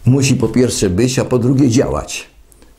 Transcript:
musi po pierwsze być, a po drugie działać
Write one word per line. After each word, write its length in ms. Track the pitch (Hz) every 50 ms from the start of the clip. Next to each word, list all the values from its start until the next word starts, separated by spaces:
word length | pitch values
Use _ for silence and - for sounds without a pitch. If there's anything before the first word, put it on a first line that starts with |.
| -
musi 300 | 120 127 143 135 135 135
po 120 | - 113 107
pierwsze 420 | - 123 127 117 - - 117 98
być, 300 | 90 92 117 131 123 -
a 60 | 110
po 140 | - 127 123
drugie 300 | 107 127 143 127 147 131
działać 580 | 110 127 - - - 71 69 - - - - - _ - - _ - _ - - -